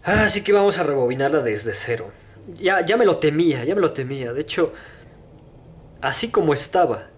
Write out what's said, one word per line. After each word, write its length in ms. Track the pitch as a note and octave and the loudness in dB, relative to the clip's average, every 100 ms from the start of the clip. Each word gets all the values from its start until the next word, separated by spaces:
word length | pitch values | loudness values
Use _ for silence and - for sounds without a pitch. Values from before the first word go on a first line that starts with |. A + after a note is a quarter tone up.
Así 400 | - G#3 G#3 G3+ | 0 2 2 0
que 100 | - | 2
vamos 240 | G3+ G3+ F3+ | 4 4 2
a 60 | |
rebobinarla 580 | D#3 C#3+ B2 B2+ C#3 D3+ | 0 0 0 0 0 2
desde 320 | A#2+ G#2 A2 | 0 -2 -4
cero. 380 | G#2 - A2+ F#2 - - - - E3+ | -6 -4 -6 -6 -18 -20 -20 -20 -4
Ya, 280 | F#3 F#3+ E3 | -2 0 0
ya 100 | A3+ | 2
me 80 | G#3 | 2
lo 120 | D#3 | 4
temía, 460 | D3+ D3+ E3+ C3 | 0 2 2 0
ya 120 | B2 G3 | -2 0
me 60 | |
lo 100 | E3+ | 0
temía. 400 | - B2+ C#3 A#2+ | 0 -8 -6 -6
De 80 | B2+ | -6
hecho, 300 | D#3 - D#3+ - - - - - - - - - - - - - | -6 -2 -2 -2 -20 -20 -20 -20 -20 -20 -20 -20 -20 -20 -20 -8
así 280 | B2+ - A3+ | -4 -2 0
como 240 | G#3+ E3 | 0 2
estaba 540 | C#3+ - F#3 D#3+ G#2 - | 0 0 2 2 0 -8